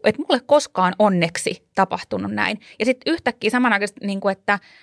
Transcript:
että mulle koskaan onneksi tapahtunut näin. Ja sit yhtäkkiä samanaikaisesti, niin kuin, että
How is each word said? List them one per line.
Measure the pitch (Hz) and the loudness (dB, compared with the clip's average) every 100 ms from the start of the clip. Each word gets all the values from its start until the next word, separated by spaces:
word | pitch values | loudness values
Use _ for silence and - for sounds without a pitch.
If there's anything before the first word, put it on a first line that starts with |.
että | - 220 | 2 0
mulle | - 277 - | 0 -2 2
koskaan | 294 - - 185 185 | 2 2 0 0 2
onneksi | 214 180 165 170 - - _ - | 2 4 0 -2 -6 -8 _ -2
tapahtunut | 190 - - 185 202 | 0 -2 -6 -6 -4
näin. | 208 202 214 - - | -2 -2 -4 -10 -4
Ja | 220 | -2
sit | 254 - | -2 -2
yhtäkkiä | 330 - - 214 | -4 -4 -4 -2
samanaikaisesti, | 247 247 202 202 - 202 | 2 2 2 -2 -6 -6
niin | 196 | -4
kuin, | 196 | -2
että | 196 - 202 - - | -2 -2 -2 -4 -20